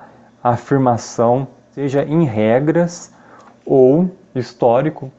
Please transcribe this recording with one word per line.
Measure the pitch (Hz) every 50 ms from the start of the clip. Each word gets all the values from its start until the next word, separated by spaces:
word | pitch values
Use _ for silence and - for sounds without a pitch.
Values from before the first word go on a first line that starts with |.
| - - - - - _ _ _
afirmação, | - 120 120 113 - - 139 139 131 123 120 110 - - - - 117 117 123 135 135 123 - _ _ _
seja | - 135 139 139 131 139 143
em | 143 151 165 170
regras | 127 107 107 110 110 117 131 147 156 160 170 175 170 - - - - - - - - - - - - - _ -
ou | - 143 131 127 127 139 170 185 180 - - _ _ -
histórico, | 131 117 - - - 139 120 117 127 143 156 156 - 139 135 -